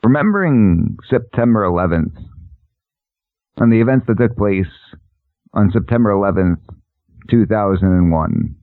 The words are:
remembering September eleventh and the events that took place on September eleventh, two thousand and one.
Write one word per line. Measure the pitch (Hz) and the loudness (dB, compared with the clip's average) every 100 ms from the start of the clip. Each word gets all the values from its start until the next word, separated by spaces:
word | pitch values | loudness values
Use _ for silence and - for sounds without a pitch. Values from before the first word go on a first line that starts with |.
remembering | 110 147 208 202 180 127 104 85 - - - | 2 2 0 -2 0 2 2 2 -2 -6 -4
September | 127 120 - 120 110 | -4 -2 -2 0 0
eleventh | 95 87 90 85 80 - - - - - _ _ _ _ _ _ _ _ _ - | 0 0 0 -2 -4 -8 -20 -20 -20 -20 _ _ _ _ _ _ _ _ _ -2
and | 117 | 2
the | 113 | 2
events | 117 131 - | 2 0 0
that | 107 | 0
took | 117 - | 0 0
place | 104 95 90 - _ - _ _ _ _ _ | -2 -2 -4 -8 _ -20 _ _ _ _ _
on | - 101 | 0 0
September | 95 - 120 113 | 0 -2 0 0
eleventh, | 98 98 90 90 85 - - _ _ _ - - | 0 0 0 -2 -2 -8 -20 _ _ _ -20 -2
two | 120 98 | 0 2
thousand | 107 101 95 95 | 0 0 0 0
and | 90 87 | 2 2
one. | 80 78 76 73 71 | 0 -2 -4 -4 -10